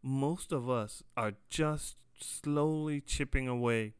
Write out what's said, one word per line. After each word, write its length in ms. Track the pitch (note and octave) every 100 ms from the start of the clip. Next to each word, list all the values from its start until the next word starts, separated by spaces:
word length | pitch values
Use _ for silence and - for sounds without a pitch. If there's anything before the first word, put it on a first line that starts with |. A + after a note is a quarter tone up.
Most 480 | C3 C3+ C#3 F3 -
of 180 | D#3 B2
us 320 | B2 G#2 - - -
are 160 | A2 G2+ _
just 460 | - D3+ D3+ - - - -
slowly 800 | - - D3+ D3 D3+ D#3 D3+ D3
chipping 460 | - - C#3 C3+ C3
away 460 | B2 A#2+ A2+ G#2+